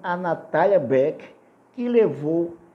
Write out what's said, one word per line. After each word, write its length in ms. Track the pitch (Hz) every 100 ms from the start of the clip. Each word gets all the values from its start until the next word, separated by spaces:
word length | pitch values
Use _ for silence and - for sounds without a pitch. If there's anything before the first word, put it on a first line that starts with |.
a 120 | 185 175
Natália 640 | 180 160 - 156 165 185
Beck, 560 | 123 131 143 156 - - _ _ _
que 160 | - 240
levou 680 | 240 202 135 147 165 170 - -